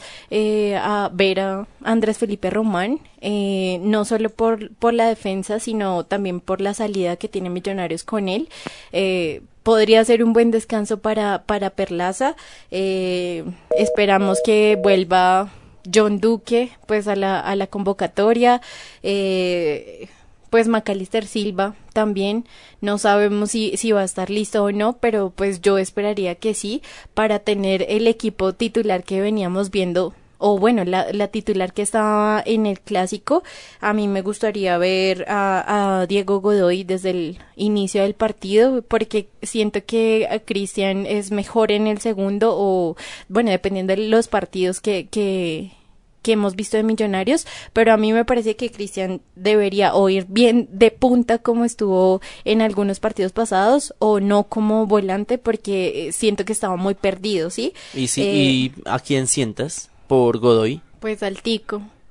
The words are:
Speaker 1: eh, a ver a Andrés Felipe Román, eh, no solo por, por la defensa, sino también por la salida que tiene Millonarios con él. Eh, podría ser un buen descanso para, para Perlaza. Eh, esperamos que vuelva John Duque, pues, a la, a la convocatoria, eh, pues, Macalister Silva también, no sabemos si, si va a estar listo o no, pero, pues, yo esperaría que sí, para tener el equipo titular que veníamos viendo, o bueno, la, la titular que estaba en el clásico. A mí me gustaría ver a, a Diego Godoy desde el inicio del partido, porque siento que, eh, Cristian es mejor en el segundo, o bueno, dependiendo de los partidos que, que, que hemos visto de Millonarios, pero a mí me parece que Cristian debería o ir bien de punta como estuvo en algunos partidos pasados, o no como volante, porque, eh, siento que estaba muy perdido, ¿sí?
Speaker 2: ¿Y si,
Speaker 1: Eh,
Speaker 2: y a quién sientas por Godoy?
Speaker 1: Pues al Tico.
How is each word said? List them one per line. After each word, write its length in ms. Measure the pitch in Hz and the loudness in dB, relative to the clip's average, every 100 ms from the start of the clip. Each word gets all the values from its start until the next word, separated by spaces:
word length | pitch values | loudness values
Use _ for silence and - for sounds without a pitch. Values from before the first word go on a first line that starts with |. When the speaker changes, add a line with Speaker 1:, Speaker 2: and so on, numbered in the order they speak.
| - - - | -14 -20 -6
Speaker 1:
eh, 480 | 214 214 214 208 196 | -2 0 0 0 -2
a 300 | - 208 202 | -2 -2 -2
ver 280 | 180 196 185 | 0 2 2
a 260 | 196 190 208 _ | -2 -4 -10 _
Andrés 340 | - 226 214 214 | -2 0 0 -2
Felipe 320 | 220 202 190 | -4 -4 -4
Román, 520 | 208 220 180 202 302 - _ | -2 0 -2 -2 -4 -8 _
eh, 580 | 196 208 196 190 185 180 | -6 -4 -2 -2 -2 -2
no 220 | 202 214 202 | 0 0 0
solo 240 | 220 220 | -2 -2
por, 440 | - 226 226 214 - | -2 -2 -2 -6 -2
por 160 | 233 | 0
la 160 | 233 226 | 2 2
defensa, 500 | 220 202 190 190 214 | 0 -4 -4 -4 -6
sino 460 | 233 220 196 180 165 | -4 -4 -2 -2 -2
también 340 | 202 196 175 | -4 -4 -6
por 220 | - 190 | -4 -2
la 120 | 196 | -2
salida 440 | 202 214 196 175 175 | -2 -4 -2 -2 -4
que 100 | 214 | -6
tiene 240 | 196 180 | -6 -6
Millonarios 520 | 180 196 196 170 165 | -6 -6 -6 -4 -6
con 260 | - 220 190 | -6 -4 -2
él. 200 | 196 330 - - - - | -4 -6 -12 -18 -18 -6
Eh, 480 | 180 190 185 165 - - _ | -2 0 0 -2 -6 -14 _
podría 420 | - 226 214 220 226 | 2 4 6 6 6
ser 180 | 233 | 4
un 100 | 233 | 4
buen 160 | 226 233 | 4 4
descanso 520 | 226 - 220 208 214 | 0 -2 -4 -4 -4
para, 420 | 220 214 208 190 - | -2 -2 -2 -2 -4
para 240 | 208 196 | -4 -4
Perlaza. 640 | - 190 175 180 190 262 - - - - | -4 -4 -2 -4 -2 -4 -4 -12 -20 -10
Eh, 720 | 185 190 190 185 180 180 170 160 180 - - | -4 -2 -2 -2 -2 -4 -6 -10 -14 -4 0
esperamos 640 | 214 - 202 196 196 190 | 2 2 2 4 2 2
que 360 | - 214 214 208 | 2 4 4 4
vuelva 680 | 202 190 180 185 180 185 196 - - - 185 | 4 2 4 4 4 2 0 -10 -20 -20 0
John 260 | 214 214 202 | 2 2 2
Duque, 520 | 220 226 - 233 247 - - | 0 0 0 -2 -2 -8 -4
pues, 220 | 214 208 | -2 -2
a 80 | 196 | -2
la, 240 | 190 190 | 0 -2
a 160 | - 202 | -2 -4
la 120 | 196 | -4
convocatoria, 960 | 208 196 196 180 - 208 233 240 247 - - - - | -4 -4 -2 -4 0 2 4 4 2 -2 -20 -20 -10
eh, 1040 | - 202 190 185 180 180 160 143 - 85 - _ - - - | -4 -2 0 0 0 0 -2 -4 -8 -18 -20 _ -20 -20 0
pues, 180 | 226 226 | 2 2
Macalister 580 | 220 220 196 185 226 196 | 0 -2 -4 -4 -4 -4
Silva 500 | 220 208 185 196 208 - | -4 -4 -2 -4 -6 -6
también, 520 | 220 214 196 196 220 - - - - | -2 0 0 -2 -2 -6 -16 -20 -8
no 160 | 202 208 | -4 0
sabemos 540 | 214 202 208 208 208 | 4 4 4 2 -2
si, 240 | 226 214 - | -2 -2 -2
si 140 | 226 | 0
va 100 | 208 | 2
a 40 | 190 | 0
estar 240 | - 185 | -4 -4
listo 340 | 208 208 214 | -2 -2 0
o 80 | 202 | 0
no, 260 | 202 214 240 | 0 -2 0
pero, 340 | 233 214 190 - | 0 0 -2 -2
pues, 260 | 196 185 | -4 0
yo 160 | 202 196 | 2 2
esperaría 580 | 190 - 208 208 180 175 | 0 -2 -2 -2 -4 -4
que 180 | 220 | -4
sí, 280 | 208 208 269 - - - | -4 -6 -8 -10 -20 -8
para 260 | - 220 208 | -2 0 0
tener 460 | 214 202 190 190 - | 0 0 0 0 0
el 180 | 214 226 | 2 2
equipo 460 | 226 220 - 190 | 0 -4 -2 -2
titular 500 | 185 226 233 214 185 | 0 -2 0 0 -2
que 180 | - 190 | -2 -2
veníamos 500 | 208 214 180 185 196 | 0 -2 -2 -2 -2
viendo, 420 | 202 180 175 175 - _ - | -2 0 0 -2 -6 _ -2
o 220 | 208 196 | 0 4
bueno, 240 | 214 233 | 4 2
la, 240 | 180 185 - | 2 0 0
la 160 | 202 202 | -2 -4
titular 420 | 220 202 190 185 | -2 -2 -2 -2
que 80 | - | -4
estaba 600 | 208 220 214 208 208 214 - | -2 0 2 2 2 0 0
en 200 | 220 214 | 0 0
el 160 | 190 | -2
clásico. 600 | - 196 185 208 - 311 - - - - | -2 -2 -2 -4 0 0 0 -12 -20 -6
A 140 | 208 | -2
mí 160 | 214 208 | 0 0
me 120 | 196 | -2
gustaría 560 | 190 208 220 208 190 175 | -4 -2 -2 0 0 2
ver 480 | 185 185 190 185 - | 2 2 0 -2 -2
a, 720 | 208 196 185 - 208 196 190 | -2 0 0 0 0 2 0
a 60 | 180 | 0
Diego 340 | 202 196 196 | 0 0 0
Godoy 420 | 196 208 175 180 | 2 4 4 2
desde 280 | 185 185 185 | -2 -4 -2
el 260 | 180 165 180 - - | -2 -4 -8 -18 -4
inicio 480 | 208 208 196 208 | -2 0 0 0
del 120 | 196 202 | 0 0
partido, 640 | 220 - 190 208 254 254 | -4 -4 0 4 4 2
porque 480 | 233 226 214 214 202 _ | -2 -2 -2 -4 -6 _
siento 440 | 214 226 214 208 - | -6 -2 -2 -4 -2
que, 420 | 226 226 220 - | 0 2 2 0
eh, 120 | 214 | -4
Cristian 640 | - 202 196 - 196 190 196 | -4 -6 -4 -2 -2 -2 -2
es 260 | 208 190 | -4 -4
mejor 400 | 208 196 233 220 | -6 -2 0 2
en 160 | 208 214 | 2 0
el 120 | 208 | -2
segundo, 540 | 233 196 196 202 226 | -4 -2 -2 0 0
o 440 | 180 202 185 170 160 - - - | 2 2 2 0 -4 -14 -18 -4
bueno, 200 | 196 233 | 0 2
dependiendo 440 | 185 196 190 190 190 | 0 -2 -2 -2 -2
de 140 | 220 | 2
los 180 | 220 226 | 2 2
partidos 540 | 208 - 190 180 185 | -2 -4 -2 -2 -2
que, 260 | - 196 - | -2 -4 -4
que, 640 | 214 196 190 170 160 185 - _ _ _ _ | -4 -2 -2 -2 -4 -10 -16 _ _ _ _
que 120 | - | 0
hemos 240 | 220 202 185 | 0 0 -2
visto 180 | 202 214 | -2 0
de 80 | |
Millonarios, 640 | 220 220 208 190 190 320 - - - | 0 0 0 0 0 0 -2 -14 -4
pero 220 | 220 226 | 2 4
a 40 | 214 | 6
mí 140 | 214 | 4
me 140 | 226 233 | 2 2
parece 320 | 247 220 214 | 0 0 -4
que 120 | 240 | -6
Cristian 520 | - 202 - 185 185 - - | -8 -10 -6 -6 -6 -12 -4
debería 600 | 190 214 202 196 185 196 | 2 2 2 2 2 4
o 140 | 196 | 4
ir 160 | 190 185 | 2 0
bien 400 | 202 247 247 - | 4 4 4 0
de 220 | 190 226 | 4 4
punta 460 | 220 254 247 240 233 | 4 2 4 2 0
como 260 | 240 233 | 0 0
estuvo 560 | 233 - 208 185 185 185 - - | -2 -2 0 4 4 2 -4 -8
en 180 | - 220 | 0 2
algunos 380 | 220 202 202 196 | 2 0 -2 -2
partidos 320 | 220 220 185 | -4 -2 -2
pasados, 640 | 220 226 190 202 285 - - | -2 0 2 4 2 0 0
o 200 | 214 208 | 2 2
no 240 | 196 208 | 4 2
como 420 | 208 226 214 220 214 | 0 -2 0 0 2
volante, 520 | 208 190 190 208 247 | 2 2 -2 -2 -2
porque, 720 | 233 214 - 196 180 135 160 | -2 -4 -4 -2 -2 -4 -6
eh, 20 | |
siento 320 | 170 220 202 | -2 0 0
que 80 | 190 | -2
estaba 240 | 214 202 180 | -4 -4 -2
muy 180 | 190 | -2
perdido, 560 | 196 202 190 202 190 165 | -2 -2 -2 -4 -2 -4
¿sí? 240 | - 269 - - | -4 -6 -8 -10
Speaker 2:
¿Y 140 | 135 127 | -4 -2
si, 140 | - | -2
Speaker 1:
Eh, 40 | 139 147 | 0 2
Speaker 2:
y 380 | 135 131 127 - | 2 2 -2 -6
a 160 | - 123 | -6 -6
quién 280 | - 135 127 | 0 0 0
sientas 600 | - 117 104 135 - - _ - | -2 -2 -4 -8 -8 -16 _ 0
por 300 | 131 120 117 | 4 4 4
Godoy? 440 | 120 113 110 151 - - | 4 4 2 -4 -12 -12
Speaker 1:
Pues 240 | 214 208 | -8 -6
al 180 | 202 196 | -6 -6
Tico. 400 | 233 220 - 208 208 _ - | -4 -4 -6 -12 -12 _ -20